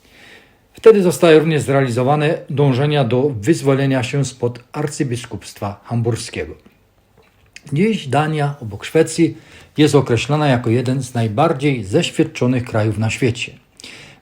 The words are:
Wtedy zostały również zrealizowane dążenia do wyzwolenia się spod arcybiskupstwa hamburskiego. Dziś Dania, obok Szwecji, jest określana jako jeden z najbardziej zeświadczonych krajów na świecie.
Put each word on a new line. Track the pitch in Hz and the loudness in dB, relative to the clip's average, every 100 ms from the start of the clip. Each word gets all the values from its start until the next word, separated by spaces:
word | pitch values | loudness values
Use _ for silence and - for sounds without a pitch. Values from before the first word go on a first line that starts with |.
| _ - - - _ _ _ | _ -20 -20 -20 _ _ _
Wtedy | - 226 208 | 4 6 6
zostały | 175 - 170 156 | 4 4 6 6
również | 165 151 | 6 0
zrealizowane | 131 139 131 120 127 151 147 - - | 0 0 0 0 0 0 0 -2 -6
dążenia | 139 143 123 147 147 | 0 2 2 0 0
do | 113 123 143 110 | 0 0 0 -2
wyzwolenia | 117 151 135 135 139 131 | 0 0 2 0 0 0
się | 120 139 | -2 -2
spod | - - 120 - - | -4 -4 -6 -6 -12
arcybiskupstwa | 147 - - 131 117 - 98 - - 101 92 | -8 -6 -4 -4 -4 -8 -14 -14 -10 -10 -10
hamburskiego. | - 120 117 113 - 95 - - _ _ _ _ _ _ _ _ _ - - | -8 -4 -2 -4 -8 -10 -10 -14 _ _ _ _ _ _ _ _ _ -20 -6
Dziś | 139 220 202 131 | -2 0 -2 -2
Dania, | 139 156 151 143 143 | -2 0 -2 -4 -4
obok | 110 101 | -12 -12
Szwecji, | - 160 160 - 151 - - - - - | -2 0 2 2 0 -2 -18 -20 -12 0
jest | 147 | 4
określana | 143 - 113 - 151 147 | 4 2 -2 0 0 2
jako | 123 123 | 0 2
jeden | 120 123 135 | 0 0 -4
z | - | -4
najbardziej | 120 113 107 165 139 147 123 | -4 -2 0 0 2 -2 -2
zeświadczonych | 95 143 170 - - - 123 127 | 0 -2 0 -2 -2 0 -2 -2
krajów | 120 110 110 101 | -2 -2 -2 0
na | 110 | -4
świecie. | - 123 - - - _ _ - - - - | 0 -2 -2 -10 -14 _ _ -20 -20 -20 -14